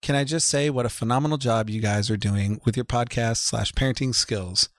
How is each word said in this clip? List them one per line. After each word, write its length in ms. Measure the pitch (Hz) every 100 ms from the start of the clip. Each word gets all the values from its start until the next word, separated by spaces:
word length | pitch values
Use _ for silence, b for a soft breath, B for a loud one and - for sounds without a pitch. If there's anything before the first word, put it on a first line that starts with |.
"Can 120 | - 139
I 80 |
just 240 | 139 165 -
say 200 | 143 147
what 140 | 131 120
a 40 |
phenomenal 480 | - 113 127 151 151
job 320 | 127 113 107
you 100 | 107
guys 300 | 107 104 104
are 60 | 107
doing 420 | 101 101 101 104 -
with 100 | 110
your 80 |
podcast 540 | 120 120 120 - 113 113
slash 340 | - 113 -
parenting 420 | - 135 123 131
skills? 540 | 117 - 107 90 92 -